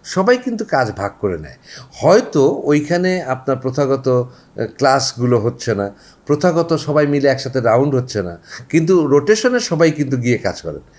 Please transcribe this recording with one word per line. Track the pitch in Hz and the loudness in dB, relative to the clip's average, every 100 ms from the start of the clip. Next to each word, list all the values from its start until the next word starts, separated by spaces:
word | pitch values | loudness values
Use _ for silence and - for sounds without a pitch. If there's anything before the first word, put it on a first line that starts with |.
সবাই | - 185 196 247 | -8 -2 2 2
কিন্তু | 247 226 214 | 0 -6 -2
কাজ | 143 120 | -2 -2
ভাগ | 98 98 - | -4 -8 -4
করে | 101 85 | -4 -4
নেয়। | 76 - - - - | -10 -18 -20 -20 -20
হয়তো | - 135 202 - 156 135 - | -2 4 4 2 2 2 0
ওইখানে | - 147 147 175 185 185 | 0 0 0 0 0 -2
আপনার | 131 131 - 131 | -4 -6 -4 -4
প্রথাগত, | 131 131 139 135 131 | -4 -2 0 0 0
আহ, | 123 123 - _ - 110 - | 0 -2 -10 _ -8 -8 0
ক্লাসগুলো | 139 135 131 - 123 120 | 2 2 0 -2 0 2
হচ্ছে | 113 123 - 101 | 0 -4 -4 -4
না, | 101 - - _ - | -4 -8 -20 _ -4
প্রথাগত | 147 180 165 165 | 0 2 0 0
সবাই | 156 147 151 143 | -2 0 0 2
মিলে | 143 139 | 2 2
একসাথে | 131 127 131 | 0 -2 -2
রাউন্ড | 113 117 143 131 | 2 2 2 0
হচ্ছে | 127 107 | -2 -4
না, | 90 85 - - - | -6 -8 -16 -20 -2
কিন্তু | 160 160 185 147 | 0 2 2 4
রোটেশনে | 143 143 214 254 247 | 2 4 2 2 0
সবাই | 240 160 165 | -2 2 2
কিন্তু | 156 135 131 | 2 -2 -2
গিয়ে | 120 117 | 0 0
কাজ | 101 85 | -2 -6
করেন। | 82 71 - | -10 -12 -14